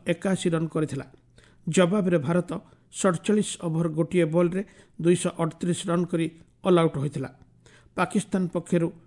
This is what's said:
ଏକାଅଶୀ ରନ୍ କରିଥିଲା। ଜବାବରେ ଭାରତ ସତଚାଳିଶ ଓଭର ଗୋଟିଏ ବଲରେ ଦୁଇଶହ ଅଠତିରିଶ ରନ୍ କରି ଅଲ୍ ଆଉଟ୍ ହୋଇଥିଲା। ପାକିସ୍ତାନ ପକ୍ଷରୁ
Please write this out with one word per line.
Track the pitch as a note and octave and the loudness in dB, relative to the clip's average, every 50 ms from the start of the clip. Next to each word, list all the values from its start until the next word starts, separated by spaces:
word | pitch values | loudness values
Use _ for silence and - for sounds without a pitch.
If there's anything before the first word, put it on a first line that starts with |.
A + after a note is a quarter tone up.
| - | -4
ଏକାଅଶୀ | - E3+ - - G3 F#3+ - - F3+ | -4 -4 -2 0 -2 -2 0 0 0
ରନ୍ | E3 D#3+ E3 D#3 | 0 -2 -2 -2
କରିଥିଲା। | - D#3+ D#3 C#3 C3 C3+ B2+ - - _ _ _ _ _ - - _ _ - | -2 -2 -2 -2 -4 -8 -10 -12 -18 _ _ _ _ _ -20 -20 _ _ -6
ଜବାବରେ | F3 D3+ F#3+ F3+ E3+ G3+ G#3+ F3+ F#3 F3 E3 C3 | -2 2 4 4 4 4 2 2 2 2 0 2
ଭାରତ | C#3+ E3+ F3+ E3+ - - - - - _ _ _ _ - | 2 0 0 0 -2 -6 -10 -10 -14 _ _ _ _ -6
ସତଚାଳିଶ | - - G3 E3+ D#3+ - - G#3 G#3+ G3 - - - - | -2 0 0 0 0 0 0 0 2 0 -2 -6 -8 -6
ଓଭର | E3+ D#3 D#3+ E3+ E3 D3+ | -4 -2 -2 -2 -2 0
ଗୋଟିଏ | D#3 E3 D3+ - F3+ E3 | -2 -2 0 2 0 2
ବଲରେ | D#3 D#3 F3 F3 E3+ F3 F#3 A#2+ - - - - _ _ - | 2 2 2 2 2 0 -4 -8 -10 -14 -20 -20 _ _ -2
ଦୁଇଶହ | D#3+ E3+ F3+ E3+ - F3+ - - E3 | 2 2 2 2 2 -2 -2 -2 -2
ଅଠତିରିଶ | D#3+ - - - F3 E3+ - - F#3+ | -2 -2 -4 -2 -2 -2 -2 -2 -2
ରନ୍ | E3+ F3 F3 | -2 0 0
କରି | E3+ F#3 E3 E3 D#3+ - - - _ _ _ - | -2 -2 -2 -4 -4 -6 -12 -20 _ _ _ 2
ଅଲ୍ | F#3+ F3+ E3+ | 4 4 6
ଆଉଟ୍ | E3 D#3 - D3 | 4 4 2 -2
ହୋଇଥିଲା। | C#3 D3 - C#3 C3 - - - - _ _ _ _ - - - - _ - | -4 -4 -4 -6 -8 -10 -12 -16 -20 _ _ _ _ -20 -20 -20 -20 _ -4
ପାକିସ୍ତାନ | G3 F3+ - - G#3 - - - F#3+ F#3 | -4 -2 0 0 -2 -2 -2 -2 -2 -2
ପକ୍ଷରୁ | E3 - F3 E3 - F#3 E3+ D#3+ E3+ - - - | -2 -4 -6 -4 -2 0 0 0 -2 -6 -8 -20